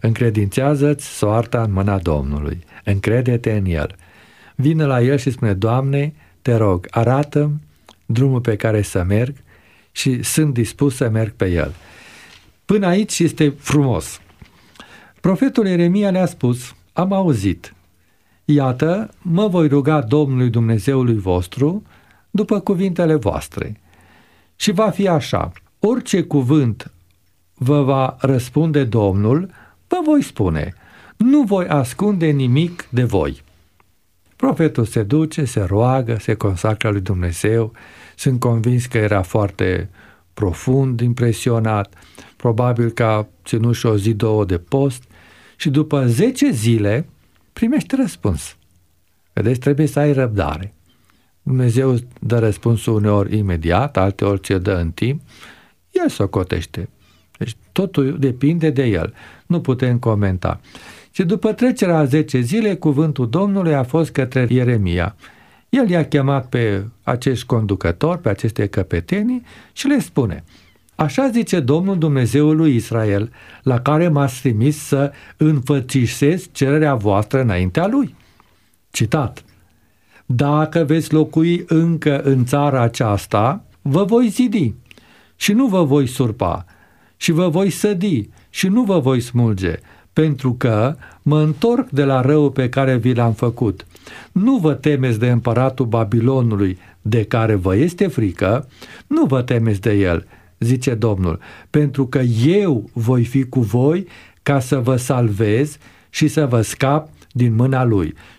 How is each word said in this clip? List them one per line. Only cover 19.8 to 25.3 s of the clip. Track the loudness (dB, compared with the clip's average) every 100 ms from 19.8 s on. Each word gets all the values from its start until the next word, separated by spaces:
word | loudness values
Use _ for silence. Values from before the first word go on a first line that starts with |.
| 2 0
Domnului | 2 0 2 0 0
Dumnezeului | 2 0 0 0 0 2 0
vostru | 0 -2 -2 -2 -2 -2 -8 -20 _ _ _
după | -4 0 -2
cuvintele | 0 0 0 0 0 2
voastre. | 0 -4 -8 -10 -10 -12 _ _ _ _ _ _ _ -6
Și | -2
va | 2 0
fi | 0 0
așa, | 0 0